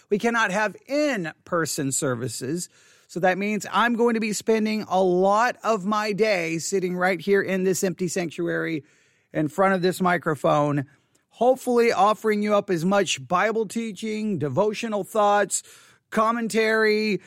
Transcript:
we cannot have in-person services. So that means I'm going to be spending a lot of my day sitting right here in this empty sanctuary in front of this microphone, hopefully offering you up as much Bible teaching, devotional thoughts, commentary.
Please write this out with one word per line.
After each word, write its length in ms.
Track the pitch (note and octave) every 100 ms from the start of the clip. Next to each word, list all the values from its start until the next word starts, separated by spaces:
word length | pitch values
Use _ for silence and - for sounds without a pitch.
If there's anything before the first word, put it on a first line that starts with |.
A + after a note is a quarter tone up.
| -
we 100 | G#3
cannot 320 | A#3 A#3 G#3+
have 240 | G3 G#3+ F3+ -
in-person 1040 | C#4+ D4+ A3+ D#3+ - - E3+ D#3 - C3+
services. 760 | C3 D3 A#2+ B2 - C3 F3 - _ _ _ _
So 140 | F3+
that 180 | F#3 F#3
means 260 | G3+ G#3 -
I'm 240 | G3 A#3 A3+
going 180 | A#3+
to 60 | A3+
be 140 | A3
spending 520 | F#3+ - A3 G#3+ G#3+ F3
a 140 | F#3
lot 560 | F#3 F3+ F#3+ G#3 A#3+ -
of 200 | G#3 A3
my 280 | F#3 G#3+ G#3+
day 480 | F#3+ A3 F#3 D#3+ E3
sitting 360 | - G3 F3+ F3+
right 240 | F#3 F3
here 220 | G3 G3
in 220 | F3+ F#3+
this 200 | F#3+ F3
empty 240 | F#3+ E3 F3+
sanctuary 760 | F#3+ E3+ - E3+ E3 E3 D#3 - _ _ _ _
in 140 | D#3 D3+
front 260 | F#3+ F#3+
of 80 | F#3+
this 180 | F#3 -
microphone, 880 | F#3 F3 E3 D3 E3 D3+ D3 C#3+ C#3 _ _ _ _
hopefully 640 | - A#3+ B3+ B3+ A#3+ A#3
offering 520 | - G3+ G#3+ A3 G#3
you 100 | G#3
up 160 | G3+ G3+
as 160 | F3 F3
much 420 | G3+ E3+ - B2+
Bible 380 | F3 G#3+ A3+ G#3
teaching, 720 | A#3 A3+ F3+ A3 G#3+ G#3+ F3
devotional 680 | C#3+ C3 G#3 G3+ A#3 G#3
thoughts, 600 | F3+ G#3+ G#3 G3+ G3 - - - - _ _
commentary. 1080 | G#3+ A3 A#3 A3+ A3 A3 A3 G#3+ G#3+ G#3+ F#3